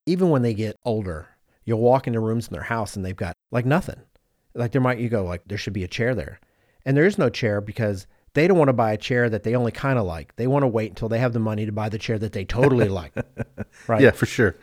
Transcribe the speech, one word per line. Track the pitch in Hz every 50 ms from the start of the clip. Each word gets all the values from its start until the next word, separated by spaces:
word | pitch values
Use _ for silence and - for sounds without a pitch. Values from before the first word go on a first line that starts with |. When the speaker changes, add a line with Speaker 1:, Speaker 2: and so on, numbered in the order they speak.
| _
Speaker 1:
even | - 175 180 190 175
when | 156 135
they | 120 120 110
get | 101 110 107 107 - -
older, | 127 113 110 107 92 82 78 80 - _ _ _ _ _ _ _
you'll | - 113 110
walk | 113 123 127 135 - -
into | 117 113
rooms | 110 110 113 117 113 -
in | -
their | 78 -
house | - 117 113 107 98 -
and | 101 92
they've | 92 95
got, | - 107 87 87 - _ _
like, | - 120 117
nothing. | 127 143 175 190 - - - - _ _ _ _ _ _ _ _ _ -
Like, | - 120 113
there | - 135
might, | 131 127 127 110
you | 120 117
go, | 117 107 95
like, | 87 87 87 - -
"There | 101 98
should | - - 98
be | 104 90
a | 87
chair | - - 113 120 131
there." | 104 73 - - - _ _ _ _ _ _ _ _ -
And | 131 139 143
there | 151
is | 196 202 -
no | - -
chair | - - - 110 104 101
because | 101 107 104 - 117 104 101 92 - - _ _ _ _ -
they | 143 156 180
don't | 196 175
wanna | 151 135 127
buy | 117 117 110
a | 107 107
chair | - - 127 123 120 117
that | 110 104 -
they | 110 117
only | 127 123 117
kinda | 101 - - 139 135 123 107
like. | 90 85 82 73 - _
They | - 117 127
wanna | 131 143 139 127
wait | 110 113 110 107
until | 87 - 117 110
they | 113 117
have | 127 127 117
the | 120
money | 110 110 107 107 110
to | 107
buy | 104 107 107 110
the | 101 110
chair | - - 117 104
that | 107 107 -
they | 104 95
totally | - - 113 131 143 131 120 110 101
like. | 95 92 82 - -
Speaker 2:
<laughs> | - 117 - _ - 113 - _ - 104 - _ - - -
Speaker 1:
Right? | 113 110
Speaker 2:
Yeah, | 135 123
for | 120 - -
sure. | - - - 120 98 - -